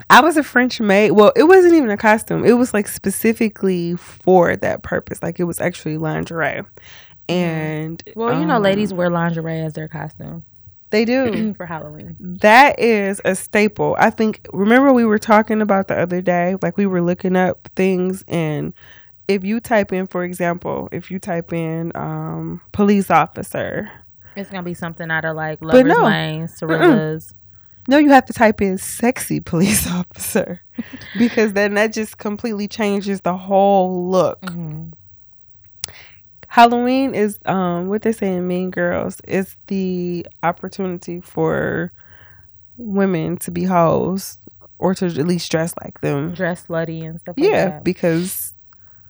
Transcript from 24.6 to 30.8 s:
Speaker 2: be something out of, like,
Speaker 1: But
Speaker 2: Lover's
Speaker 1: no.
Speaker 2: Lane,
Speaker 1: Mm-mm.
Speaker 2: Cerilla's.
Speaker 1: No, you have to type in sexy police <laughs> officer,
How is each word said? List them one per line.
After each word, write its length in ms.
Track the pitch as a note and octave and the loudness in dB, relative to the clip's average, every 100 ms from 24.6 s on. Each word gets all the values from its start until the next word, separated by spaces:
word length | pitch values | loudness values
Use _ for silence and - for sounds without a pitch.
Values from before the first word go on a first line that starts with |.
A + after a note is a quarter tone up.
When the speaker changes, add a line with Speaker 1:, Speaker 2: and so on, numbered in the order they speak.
Speaker 2:
be 100 | F3 | -10
something 360 | E3+ E3+ D#3+ E3 | -8 -10 -10 -6
out 140 | D#3+ D#3+ | -4 -4
of, 100 | D#3 | -4
like, 240 | D#3 D#3 | -6 -6
Speaker 1:
But 60 | D#3+ B3+ | 2 4
Speaker 2:
Lover's 200 | C4 A4+ | 6 4
Speaker 1:
no. 60 | |
Speaker 2:
Lane, 440 | A3+ D#3+ D#3+ D#3 E3 | 2 0 -2 -6 -8
Speaker 1:
Mm-mm. 20 | - | -8
Speaker 2:
Cerilla's. 760 | E3 D#3+ E4+ A#3 D#3 D#3+ - - _ _ _ _ - | -4 2 4 4 0 -6 -12 -20 _ _ _ _ 2
Speaker 1:
No, 100 | C#4 | 4
you 120 | D4 | 8
have 140 | C4+ C4 | 6 4
to 80 | |
type 280 | - A3 G#3+ | 2 2 2
in 160 | G3 F#3 | -2 -2
sexy 640 | - - A#3 - - D#3 | -6 -4 -4 -4 -6 -8
police 500 | - E3 G3 G#3 - | -4 0 2 0 -2
<laughs> 0 | |
officer, 680 | F3+ F3+ - - G#3 - F3+ _ - | -6 -8 -10 -6 -4 -4 -10 _ -14